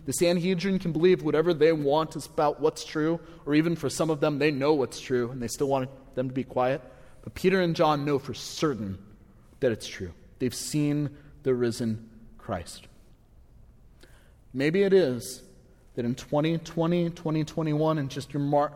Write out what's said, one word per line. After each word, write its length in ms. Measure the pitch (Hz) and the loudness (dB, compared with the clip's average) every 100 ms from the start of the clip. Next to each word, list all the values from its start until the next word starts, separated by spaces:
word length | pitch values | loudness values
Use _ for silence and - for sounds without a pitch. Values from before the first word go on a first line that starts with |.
The 80 | - | -6
Sanhedrin 680 | - 175 175 175 185 196 190 | 0 2 2 0 0 0 0
can 140 | 180 | -2
believe 300 | 156 185 175 | 2 4 4
whatever 300 | 151 147 165 | 2 2 2
they 200 | 160 156 | 4 4
want 420 | 160 139 151 156 | 4 2 0 0
is 120 | 151 - | -6 -6
about 340 | - 147 147 | 0 0 2
what's 240 | 151 160 | 0 -2
true, 340 | - 156 151 165 - - | -6 -2 0 -2 -6 -12
or 100 | - | 0
even 200 | 147 165 | 2 2
for 160 | 165 135 | 0 -2
some 180 | - 165 | -2 -2
of 120 | 151 | 2
them, 180 | 151 143 | 0 2
they 140 | 151 | 0
know 220 | 139 139 | 2 2
what's 260 | 156 120 - | 2 0 -4
true, 300 | - 123 117 | -2 0 0
and 120 | 131 | -4
they 60 | 117 | -6
still 180 | - 143 | -2 0
want 240 | 135 131 - - | 0 -2 -10 -10
them 140 | - 131 | -6 -4
to 60 | |
be 100 | 131 | -4
quiet. 360 | 127 127 127 135 - - - - | -4 0 0 0 -6 -20 -20 -18
But 120 | - | -16
Peter 260 | - 185 190 | -2 2 4
and 140 | 175 | 2
John 300 | 165 160 147 | 2 2 2
know 160 | 143 139 | 0 -2
for 140 | 139 | -2
certain 640 | 113 - - 160 113 101 95 - - - - - - | -12 -10 -2 -2 -2 -6 -10 -14 -20 -20 -20 -20 -2
that 120 | 127 | -2
it's 140 | 107 - | 0 -6
true. 260 | - 90 - - - | -10 -12 -12 -16 -4
They've 160 | 127 | -4
seen 640 | - - 151 147 147 143 - - - | -4 -4 0 0 0 -2 -6 -20 -6
the 120 | 135 | -2
risen 540 | 123 120 113 117 110 - - - - | 0 0 0 -2 -4 -8 -20 -20 -16
Christ. 480 | - 95 80 - - - - - _ - - - - - - - - - - - - | -8 -8 -8 -16 -20 -20 -20 -20 _ -20 -20 -20 -20 -20 -20 -20 -20 -20 -20 -20 -10
Maybe 300 | 131 143 185 | -2 0 2
it 100 | 196 | 4
is 500 | 190 151 123 - - - - - _ - | 6 4 0 -8 -14 -18 -20 -20 _ -14
that 100 | - | -6
in 100 | 120 | -4
twenty 440 | 131 - 147 156 165 | -4 -2 0 0 -2
twenty, 520 | 160 - 165 175 170 | -4 -2 0 2 0
twenty 340 | 165 160 156 | -4 -4 -2
twenty-one, 540 | 151 - 156 151 156 160 | -2 -4 -2 0 2 0
and 120 | 135 | -2
just 220 | 139 - | -6 -6
your 100 | 147 | -4
mar-, 320 | 143 143 147 | 0 2 0